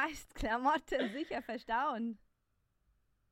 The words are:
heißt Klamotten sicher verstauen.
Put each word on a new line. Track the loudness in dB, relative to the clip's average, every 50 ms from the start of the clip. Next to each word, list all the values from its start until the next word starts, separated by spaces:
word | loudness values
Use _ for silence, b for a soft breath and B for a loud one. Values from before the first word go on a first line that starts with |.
| 0
heißt | 0 -2 -6 -12 -12 -6
Klamotten | -2 0 0 2 4 4 4 4 2 0 0 0 0 0 0
sicher | -2 -4 -6 -4 -6 -6
verstauen. | -6 -6 -8 -6 -4 -2 0 0 0 0 0 -2 -2 -4 -6 -8 -14 _ _ _ _ _ _ _ _ _ _ _ _ _ _ _ _ _ _ _ _ _